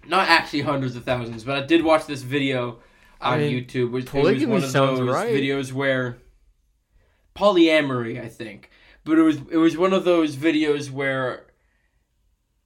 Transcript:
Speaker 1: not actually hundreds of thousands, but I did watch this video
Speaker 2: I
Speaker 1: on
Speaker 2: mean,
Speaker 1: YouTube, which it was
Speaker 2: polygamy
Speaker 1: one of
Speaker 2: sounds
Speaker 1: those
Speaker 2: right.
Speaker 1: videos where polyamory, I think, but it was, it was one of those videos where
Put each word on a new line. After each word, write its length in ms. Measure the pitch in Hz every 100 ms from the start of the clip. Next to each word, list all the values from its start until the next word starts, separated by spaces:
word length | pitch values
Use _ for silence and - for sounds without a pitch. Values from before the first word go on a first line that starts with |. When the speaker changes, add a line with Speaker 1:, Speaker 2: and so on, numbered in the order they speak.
| 139
Speaker 1:
not 220 | 180 165
actually 340 | 165 - 151
hundreds 340 | 151 135 131 120
of 80 |
thousands, 400 | 131 123 117 117
but 180 | 117 139
I 40 | 135
did 180 | 165
watch 220 | 160 156 -
this 160 | 135
video 560 | 123 143 135 127 123 117 _ _ _ _
Speaker 2:
I 140 | 135
Speaker 1:
on 60 | 151
Speaker 2:
mean, 240 | 147 123
Speaker 1:
YouTube, 260 | 123 127 123
which 140 | 127 127
it 60 |
was 100 | 139
Speaker 2:
polygamy 240 | 156 240 294
Speaker 1:
one 120 | 208
of 60 | 135
Speaker 2:
sounds 280 | 139 135 131
Speaker 1:
those 100 | 123
Speaker 2:
right. 240 | 143 226
Speaker 1:
videos 380 | 214 135 139 131
where 460 | 131 135 131 123 123 _ _ _ _ _ _ _ _ _ _ _ -
polyamory, 840 | 202 185 165 156 143 127 117 123
I 60 | 113
think, 420 | - 110 98 - _ _ _
but 140 | 147 160
it 40 |
was, 140 | 160 139 131
it 60 | 165
was 200 | 165 156
one 160 | 185
of 120 | 190
those 320 | 175 175 156 131
videos 540 | 160 156 151 147 143
where 560 | 135 135 131 127 - - _ _ _ _ _ _ _ _ _ _ _